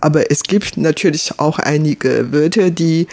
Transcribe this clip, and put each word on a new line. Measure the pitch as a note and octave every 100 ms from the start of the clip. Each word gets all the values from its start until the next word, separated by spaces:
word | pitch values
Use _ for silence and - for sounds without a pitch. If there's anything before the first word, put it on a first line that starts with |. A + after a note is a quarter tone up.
Aber | D#3 D3+ -
es | C#3+
gibt | - G3+ - -
natürlich | D#3 D#3 F3+ D3+ - -
auch | D3+ -
einige | - D3+ D3+ - C3 A#2+ B2
Wörter, | D3 D#3+ A3 F3+
die | E3+ E3 D#3+ E3+